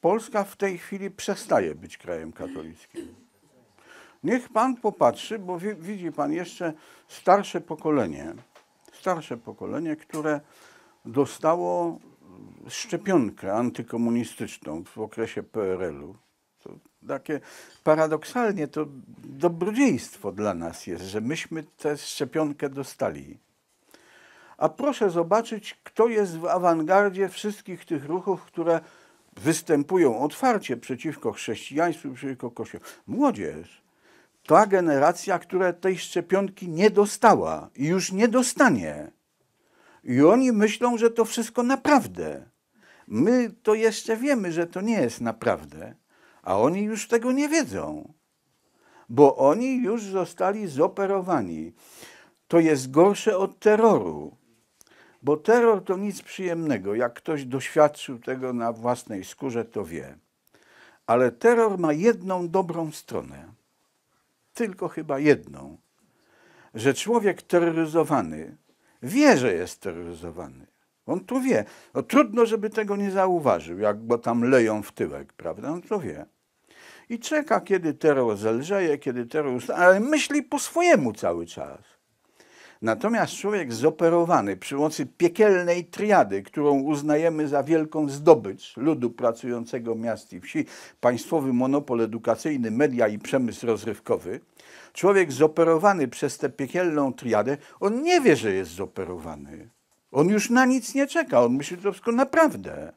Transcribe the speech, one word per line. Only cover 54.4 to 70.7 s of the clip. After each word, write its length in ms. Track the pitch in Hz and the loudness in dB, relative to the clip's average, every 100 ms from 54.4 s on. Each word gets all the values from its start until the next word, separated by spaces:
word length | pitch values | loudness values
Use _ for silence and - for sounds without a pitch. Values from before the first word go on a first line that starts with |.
| _ _ _ _ _ _ _ _ | _ _ _ _ _ _ _ _
Bo 140 | 127 151 | -2 -2
terror 480 | 180 240 233 208 | 4 4 6 2
to 120 | 175 190 | 0 -4
nic 260 | 202 190 | -4 -8
przyjemnego. 720 | - - 185 170 160 117 95 | -14 -8 -6 -4 -2 -2 -2
Jak 200 | 107 120 | -2 -2
ktoś 300 | - - 156 | -4 -6 -6
doświadczył 720 | 131 131 - - 151 147 - 123 | -4 -8 -4 4 4 4 -14 -12
tego 340 | 117 131 127 | -8 -6 -4
na 200 | 123 117 | -4 -4
własnej 520 | 113 117 123 - 101 | -4 -4 -4 -6 -12
skórze, 400 | 92 - 139 117 | -12 -10 -6 -6
to 200 | 113 110 | -6 -8
wie. 340 | 90 82 69 69 _ _ _ _ _ _ - _ - | -8 -10 -12 -18 _ _ _ _ _ _ -20 _ -2
Ale 260 | 123 127 | 2 2
terror 460 | 120 226 233 226 190 | 2 2 4 2 0
ma 140 | 165 | -2
jedną 560 | 151 214 220 185 185 175 | 2 2 2 -2 -4 -2
dobrą 440 | 180 170 165 160 | -2 -2 -4 -8
stronę. 520 | 147 - 95 - 69 78 - _ _ _ _ _ _ _ _ _ | -10 -10 -10 -10 -18 -20 -20 _ _ _ _ _ _ _ _ _
Tylko 340 | - 226 180 175 | -6 -6 -4 -8
chyba 300 | - 160 139 | -8 -4 2
jedną. 600 | 151 135 - 69 69 80 _ _ _ _ _ _ _ _ _ | 6 6 4 -18 -20 -20 _ _ _ _ _ _ _ _ _
Że 200 | 110 123 | 0 0
człowiek 480 | 127 196 233 208 - | 0 0 2 2 -2
terroryzowany 1120 | _ 180 170 165 160 165 147 98 85 78 78 - _ _ _ _ | _ 2 2 0 0 0 2 0 -2 -8 -14 -18 _ _ _ _
wie, 360 | 123 226 294 175 | -4 4 6 6
że 160 | 123 | 4
jest 260 | 87 90 - | 0 -4 -10
terroryzowany. 840 | 98 85 85 85 85 82 78 64 - | -12 -10 -12 -12 -14 -14 -16 -16 -20